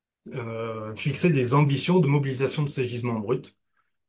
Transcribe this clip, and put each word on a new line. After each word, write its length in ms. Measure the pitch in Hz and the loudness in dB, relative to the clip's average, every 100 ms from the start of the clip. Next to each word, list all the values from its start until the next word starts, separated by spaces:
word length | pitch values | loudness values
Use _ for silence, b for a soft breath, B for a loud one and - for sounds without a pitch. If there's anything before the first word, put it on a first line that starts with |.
| _ _ - | _ _ -14
euh, 600 | 131 113 113 113 113 107 110 | -10 -8 -6 -8 -8 -10 -6
fixer 340 | 151 139 175 | -4 0 2
des 240 | 143 120 | 4 4
ambitions 460 | 143 147 139 - 180 | 4 4 2 2 4
de 80 | 143 | 4
mobilisation 560 | 143 135 123 131 - | 2 2 -2 -2 0
de 60 | 143 | -2
ces 160 | 143 120 | -2 -4
gisements 340 | 120 120 110 | -4 -4 -4
bruts. 360 | 104 135 - _ _ _ _ _ | -2 -4 -4 _ _ _ _ _